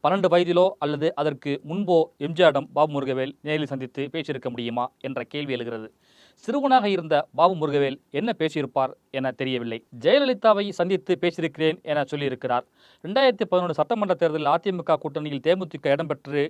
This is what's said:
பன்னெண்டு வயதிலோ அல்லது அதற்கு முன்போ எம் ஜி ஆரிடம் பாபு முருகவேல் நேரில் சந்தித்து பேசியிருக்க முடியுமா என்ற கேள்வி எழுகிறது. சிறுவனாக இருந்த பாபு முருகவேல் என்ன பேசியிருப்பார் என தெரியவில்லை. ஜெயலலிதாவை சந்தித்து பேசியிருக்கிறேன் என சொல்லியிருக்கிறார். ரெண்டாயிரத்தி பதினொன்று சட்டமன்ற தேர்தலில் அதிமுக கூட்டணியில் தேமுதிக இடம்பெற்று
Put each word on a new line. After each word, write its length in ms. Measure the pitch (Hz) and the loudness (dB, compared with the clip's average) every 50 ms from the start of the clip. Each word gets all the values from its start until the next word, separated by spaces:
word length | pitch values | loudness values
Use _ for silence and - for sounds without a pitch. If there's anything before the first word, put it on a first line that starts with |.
| _ | _
பன்னெண்டு 240 | 147 180 202 185 180 | 0 0 4 4 4
வயதிலோ 340 | 165 180 180 170 175 175 180 190 190 _ | 4 4 4 4 4 4 4 2 2 _
அல்லது 300 | 151 147 151 143 151 160 - | -4 -4 -2 0 -2 -2 -2
அதற்கு 360 | - 151 156 143 123 - 143 143 135 - 143 | 0 -2 -2 -2 -4 -6 -6 -6 -6 -6 -8
முன்போ 280 | 165 190 208 180 180 165 160 - _ | -6 -6 -2 2 2 2 2 0 _
எம் 160 | _ 143 151 165 | _ -8 -8 2
ஜி 100 | 156 185 | 4 4
ஆரிடம் 240 | 160 143 139 139 - - | 6 6 4 -4 -4 0
பாபு 180 | 156 151 156 147 | 0 0 0 0
முருகவேல் 400 | 139 135 131 131 131 131 131 - _ | -4 -4 -2 -2 -2 -4 -6 -8 _
நேரில் 280 | - 147 151 156 151 143 143 | -6 -4 -2 -2 -2 -4 -6
சந்தித்து 360 | 131 131 123 _ - 135 139 - | -8 -8 -10 _ -8 -8 -6 -6
பேசியிருக்க 360 | 165 151 - 147 135 - 131 | -8 -6 -6 -8 -8 -6 -8
முடியுமா 340 | 120 123 120 117 117 120 120 127 _ _ | -8 -6 -6 -4 -4 -4 -4 -6 _ _
என்ற 240 | - 135 135 - 120 | -12 -8 -8 -8 -10
கேள்வி 280 | _ - 147 147 139 131 | _ -8 -10 -6 -6 -6
எழுகிறது. 340 | 120 120 117 117 110 110 110 _ _ _ _ _ _ _ _ _ _ - | -6 -6 -8 -8 -10 -12 -14 _ _ _ _ _ _ _ _ _ _ -8
சிறுவனாக 420 | - 247 285 269 277 262 254 208 208 | -4 -4 -4 0 2 2 2 2 2
இருந்த 260 | 196 185 165 156 156 143 151 _ _ | -2 -2 -2 0 0 0 0 _ _
பாபு 200 | 127 160 180 190 | 4 4 4 4
முருகவேல் 440 | 165 151 151 143 143 139 135 135 - _ _ | 2 -2 0 0 0 0 0 -2 -6 _ _
என்ன 200 | - 139 214 240 226 - | -6 -4 -2 -2 -2 -2
பேசியிருப்பார் 540 | 160 156 - 156 139 131 _ 143 131 127 - _ _ _ | -2 -2 -2 -2 -6 -2 _ -2 -2 -2 -4 _ _ _
என 200 | - 135 131 131 | -6 -4 -4 -4
தெரியவில்லை. 480 | 127 _ 135 131 131 123 117 117 113 120 _ _ - 120 | -4 _ -4 -4 -2 -4 -4 -6 -8 -10 _ _ -18 -2
ஜெயலலிதாவை 640 | 117 156 220 285 285 262 254 202 - 226 214 202 208 202 | 2 4 4 6 4 2 0 2 4 4 4 4 2 -4
சந்தித்து 480 | 185 - 175 180 196 185 - - 180 170 | -2 -2 0 0 0 -2 0 0 -2 2
பேசியிருக்கிறேன் 580 | - 180 170 - 160 160 147 - 160 160 156 - _ | 2 -2 0 0 -4 -4 -2 0 0 0 0 0 _
என 220 | - 151 147 143 135 | -2 -2 -2 -2 -2
சொல்லியிருக்கிறார். 560 | - 147 143 135 131 123 - 123 120 123 - _ _ _ _ _ _ _ - | -4 -4 -4 -4 -4 -4 -4 -2 -2 -2 -2 _ _ _ _ _ _ _ -12
ரெண்டாயிரத்தி 420 | 160 196 254 269 262 233 - 214 - | -2 0 4 4 4 2 2 -2 0
பதினொன்று 240 | - 180 180 175 156 | 0 0 0 0 0
சட்டமன்ற 400 | - 151 - 233 220 202 190 180 | -2 0 0 0 -2 0 -2 0
தேர்தலில் 380 | 147 170 160 151 160 151 143 151 | 0 0 0 0 0 0 2 0
அதிமுக 440 | 170 _ 202 185 175 160 - 160 143 | 2 _ -2 -4 -4 0 0 0 0
கூட்டணியில் 460 | - 156 139 156 151 151 143 135 - | 0 -6 -8 -6 -8 -6 -8 -4 0
தேமுதிக 480 | 156 175 190 190 156 - 143 - 147 139 | 0 0 0 0 -10 -10 -6 0 0 0
இடம்பெற்று 500 | 147 165 156 147 - _ 139 143 147 143 156 | 0 0 -6 -6 -8 _ -6 -2 -2 -2 -2